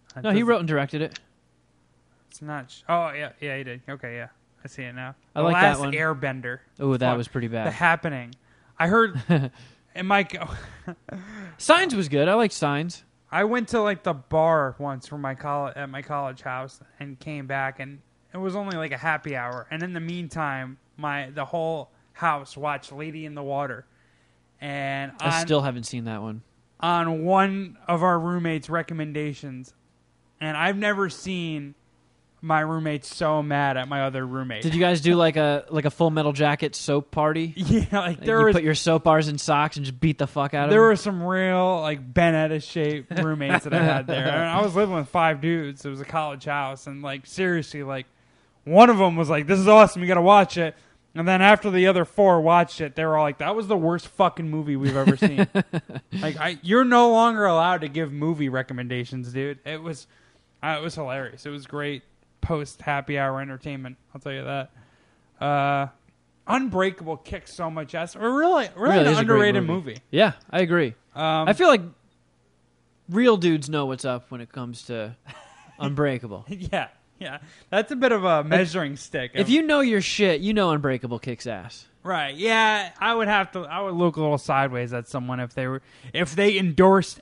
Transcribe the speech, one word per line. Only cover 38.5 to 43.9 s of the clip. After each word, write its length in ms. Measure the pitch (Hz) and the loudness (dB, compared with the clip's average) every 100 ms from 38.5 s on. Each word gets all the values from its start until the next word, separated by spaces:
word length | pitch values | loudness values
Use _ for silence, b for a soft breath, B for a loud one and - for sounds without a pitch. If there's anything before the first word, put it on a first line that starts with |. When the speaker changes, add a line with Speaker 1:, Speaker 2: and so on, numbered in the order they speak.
Speaker 2:
put 80 | 175 | 6
your 120 | 156 | 2
soap 300 | 151 170 160 | 2 2 2
bars 240 | 165 156 151 | 4 4 2
in 80 | 147 | -2
socks 400 | - 147 151 147 | 0 2 0 -4
and 80 | |
just 120 | 135 123 | -8 -2
beat 160 | 160 147 | 0 0
the 100 | 139 | -4
fuck 260 | 147 139 | -2 -2
out 120 | 143 | 0
of 40 | 143 | 4
Speaker 1:
there 120 | 214 | 6
Speaker 2:
them? 80 | 226 | 6
Speaker 1:
were 60 | 208 | 4
some 260 | 208 180 | -2 -4
real, 560 | 175 185 185 185 185 175 | -2 0 0 2 2 0
like, 340 | 156 147 127 | -2 -6 -2
Ben 220 | 170 170 | 2 4
Edda 240 | 160 156 156 | 4 0 -2
shape 500 | - 170 151 151 127 | -4 -4 -2 -4 -6
roommates 520 | 175 156 151 139 - | -2 -2 -2 0 0
that 100 | 147 | 0
I 80 | 170 | 2
had 260 | 160 | 2